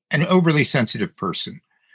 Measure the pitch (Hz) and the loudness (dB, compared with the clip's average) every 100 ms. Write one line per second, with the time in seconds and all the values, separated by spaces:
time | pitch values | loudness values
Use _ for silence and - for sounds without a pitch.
0 | _ 143 175 185 165 151 123 139 113 117 | _ -2 2 4 4 2 2 0 -2 -2
1 | 95 - 92 82 - - _ _ _ | -6 -6 -6 -6 -8 -12 _ _ _